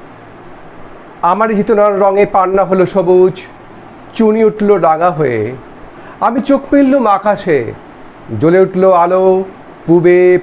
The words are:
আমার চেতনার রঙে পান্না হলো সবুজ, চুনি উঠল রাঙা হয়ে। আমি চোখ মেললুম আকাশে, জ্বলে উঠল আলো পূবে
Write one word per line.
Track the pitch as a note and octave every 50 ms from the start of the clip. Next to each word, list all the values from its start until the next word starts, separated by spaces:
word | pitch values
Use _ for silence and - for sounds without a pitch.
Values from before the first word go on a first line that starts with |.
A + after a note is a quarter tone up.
| - - - - - - - - - - - - - - - - - - - - - - - -
আমার | - E3+ F#3 G3+ A3 A3
চেতনার | A3 G3 G3+ - A3+ G3+ G#3 G#3 G3+ F#3+
রঙে | G3+ G3 F#3+ G3+ G#3
পান্না | G3+ - G3 F#3 F#3 F#3+ G3+ F#3+
হলো | E3+ F#3+ F#3+ F3+
সবুজ, | F3+ - G3 F3+ F3 F3+ F3+ F#3 F#3+ F#3 - - - - - - - - - - - - - - - -
চুনি | - A3+ G#3+ G#3+ A3 A3
উঠল | G#3+ G#3+ G#3+ G#3 G3+
রাঙা | G3+ F#3 E3 E3 D#3+ D#3 E3+ F3+
হয়ে। | F3 D3+ D3+ C3 A#2+ A2 G#2 A#2 B2+ B2+ - - - - - - - - - - - -
আমি | - A3 A#3 C#4
চোখ | - - C#4 C4+ C#4 -
মেললুম | C#4+ C#4 C#4 C4 C4+ C#4 A#3
আকাশে, | G#3+ G3+ F#3+ - G#3 G3+ - - F#3 D#3 C3+ A#2 G#2+ G#2+ - - - - - - - - - - - A#2 G#2
জ্বলে | B2 D#3+ F3 F#3+
উঠল | F#3+ F#3 F#3+ F#3 F#3 F#3+
আলো | F#3 E3+ E3+ F3 F#3 F#3 F#3 F#3+ F#3+ F#3+ F#3+ F#3+ - - - - - - -
পূবে | - E3 F3 D#3+ F3 F3+ F3+ F3+ F3+ F3+ F3+